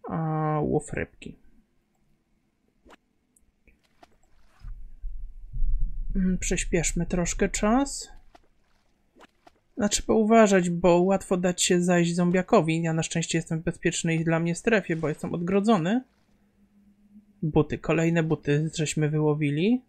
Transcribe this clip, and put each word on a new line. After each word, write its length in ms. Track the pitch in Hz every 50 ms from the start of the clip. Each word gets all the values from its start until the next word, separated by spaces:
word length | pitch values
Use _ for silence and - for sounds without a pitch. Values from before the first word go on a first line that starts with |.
| - 415
A, 500 | - 170 160 156 156 156 156 156 156 151
łów 320 | 147 - - 151 - - -
rybki. 420 | - - - _ _ - - - _ _ - _ _ _ _ _ _ _ _ _ _ _ _ _ _ _ _ _ _ _ _ _ _ _ _ _ _ _ - - _ _ _ _ _ _ _ _ _ _ _ _ _ _ _ _ _ _ _ _ _ - _ _ _ _ _ _ _ - - _ _ - - - - - - - - - - - - - - - - - - - - - - - - - - - - - - -
Mm, 220 | 196 185 185 185
przyspieszmy 680 | 180 - - 190 175 - - - 165 156 - - 175 170
troszkę 440 | - - 180 170 175 - - 208 185
czas. 600 | - - - 208 226 262 277 277 - - - - - - - - _ - _ _ _ _ _ _ _ _ _ _ _ _ _ _ _ _ - _ _ _ _ - _ _ _ _ _
No, 120 | - 208 208
trzeba 240 | - - - - 226
uważać, 560 | 220 220 208 226 226 220 202 202 185 175 180
bo 320 | 175 170 180 185 170 175
łatwo 360 | 180 190 196 190 - - 196
dać 260 | 180 180 185 180 - -
się 180 | - 185 175
zajść 340 | 175 180 180 175 170 170 170
zombiakowi. 680 | 175 175 175 175 185 180 - - 214 156 165 160 165
Ja 120 | 170 165 160
na 100 | 160 160
szczęście 340 | - - 165 165 - -
jestem 220 | 165 160 - 170 160
w 40 | 165
bezpiecznej 600 | 175 170 - - 170 - - - 165 165 160 165
dla 160 | 165 165 160
mnie 160 | 170 170 170
strefie, 400 | - - - - - 175 - 170
bo 140 | 160 160 147
jestem 240 | 165 - - - 165
odgrodzony. 720 | 165 175 175 190 202 196 220 233 190 156 175 220 254 254 _ _ _ _ _ _ _ _ _ _ _ _ _ _ _ _ _ _ _ _ _ _ - _ _ _ _
Buty, 360 | - 156 151 160 151 - -
kolejne 460 | - - - 160 160 165 165 165 170 160
buty 460 | 160 160 - - - 147 151 156 160 -
żeśmy 340 | - 156 - - 160 151 147
wyłowili. 720 | 151 151 151 151 147 151 156 143 143 151 175 214 247 254 -